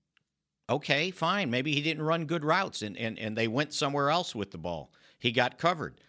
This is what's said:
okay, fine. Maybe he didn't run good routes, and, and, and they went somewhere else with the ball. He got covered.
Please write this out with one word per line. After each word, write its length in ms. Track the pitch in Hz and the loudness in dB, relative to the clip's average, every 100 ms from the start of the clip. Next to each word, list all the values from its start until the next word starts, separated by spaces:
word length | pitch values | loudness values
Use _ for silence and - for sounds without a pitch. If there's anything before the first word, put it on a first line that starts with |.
| _ _ _ _ _ _ - | _ _ _ _ _ _ -2
okay, 420 | 139 151 143 180 | -2 2 2 0
fine. 400 | 185 165 202 151 | -2 0 0 0
Maybe 220 | 123 147 | 0 0
he 100 | 147 | 0
didn't 200 | 156 156 | 0 0
run 220 | 156 165 147 | 0 0 0
good 180 | 165 | -2
routes, 380 | 147 180 190 - | 2 2 0 -4
and, 140 | 107 - | -6 -4
and, 220 | 113 - | -6 -4
and 180 | 107 110 | -4 0
they 100 | 113 | 0
went 240 | 123 147 | 2 -2
somewhere 380 | - 143 143 143 | 0 0 2 2
else 240 | 165 - | 2 0
with 160 | 113 98 | -4 -6
the 80 | 87 | -6
ball. 320 | 85 82 69 _ - - | -6 -6 -8 _ -20 -2
He 120 | 120 | 0
got 260 | 117 123 - | 4 2 2
covered. 360 | 165 170 76 - | 0 0 -4 -10